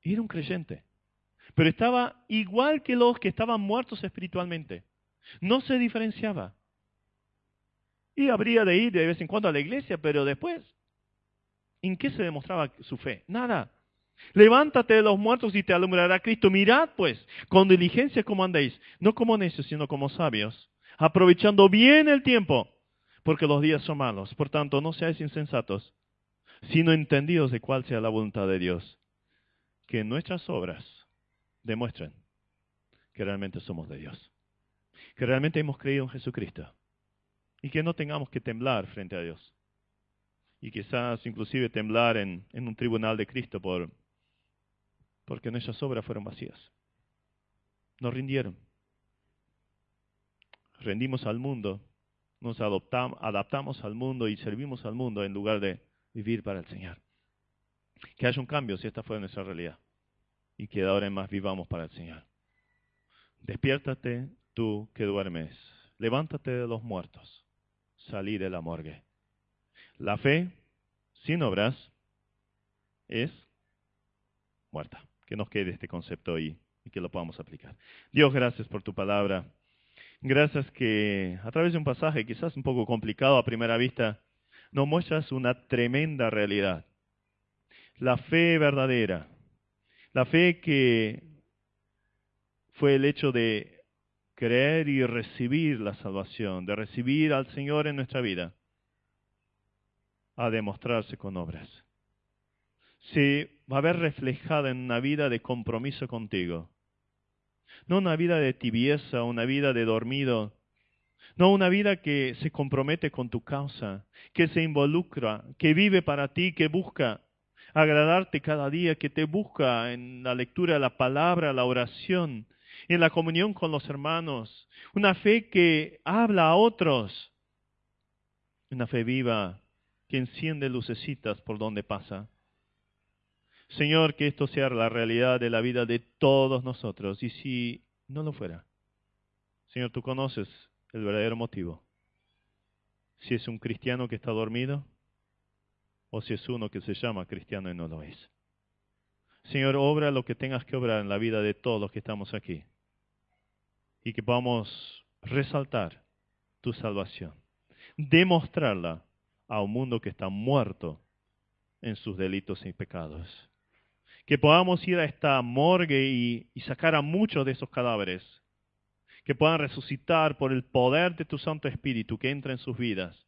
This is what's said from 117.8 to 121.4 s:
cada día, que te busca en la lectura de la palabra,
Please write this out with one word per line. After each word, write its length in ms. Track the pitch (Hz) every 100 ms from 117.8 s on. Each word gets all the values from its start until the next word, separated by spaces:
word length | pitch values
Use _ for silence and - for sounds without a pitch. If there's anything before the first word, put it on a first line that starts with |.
| 156 151 151 180 185 151
cada 280 | 151 151 139
día, 260 | 156 175 156
que 140 | 143
te 140 | 151
busca 720 | 151 180 208 - 135 117 120
en 300 | 123 123 127
la 120 | 127 123
lectura 380 | 131 - 175
de 60 | 151
la 180 | 131 _
palabra, 560 | 127 139 165 175